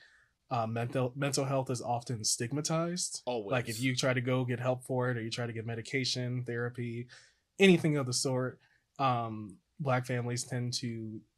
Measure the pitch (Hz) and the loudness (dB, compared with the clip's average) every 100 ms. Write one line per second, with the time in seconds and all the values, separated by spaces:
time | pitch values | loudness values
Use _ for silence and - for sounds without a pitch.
0 | - - _ _ - 123 113 113 120 135 | -16 -20 _ _ -4 -2 0 -2 -2 0
1 | 123 135 139 135 135 135 131 120 - 117 | 0 0 -2 0 0 0 0 -2 -2 -2
2 | - 113 110 - 117 143 151 160 170 175 | -2 -4 -2 0 0 -2 0 0 0 -2
3 | - - - 120 101 127 120 110 131 127 | -4 -6 -4 -2 0 0 0 -2 0 2
4 | 135 127 123 127 127 120 127 127 - 127 | 2 2 2 2 0 0 0 -2 -2 0
5 | 123 120 113 113 120 113 110 113 110 139 | 0 -2 -4 -4 -4 -4 -6 -6 -2 -2
6 | 127 131 123 123 123 117 120 123 120 117 | 0 -2 -2 -2 -2 -2 -4 -4 -6 -6
7 | 120 - - _ _ - 190 170 160 147 | -10 -14 -20 _ _ 6 8 8 6 2
8 | 127 123 139 127 127 123 _ _ _ - | 0 0 0 0 -2 -6 _ _ _ 0
9 | 135 123 113 107 107 92 _ - 135 127 | 2 2 0 -4 -8 -12 _ -4 2 2
10 | 123 123 120 120 - 123 123 123 120 117 | 2 -2 0 -2 -4 -4 -2 -4 -4 -6
11 | 110 110 - | -8 -10 -14